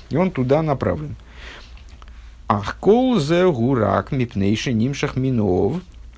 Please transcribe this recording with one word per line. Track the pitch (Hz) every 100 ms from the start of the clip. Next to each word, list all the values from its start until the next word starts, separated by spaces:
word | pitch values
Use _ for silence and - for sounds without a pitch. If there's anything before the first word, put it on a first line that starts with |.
| -
И | 131
он | 185
туда | 139 127 151
направлен. | 156 131 - 151 151 - - - - - - - - - - - - - -
«Ах | 104 98 -
кол | 185 233 262 226
зе | 139 175 185
гурак | 123 120 131 98 98 -
мипнейши | 131 120 101 98 110 143
нимшах | 110 123 139 147 131
минов». | 131 120 104 90 98 170 - - -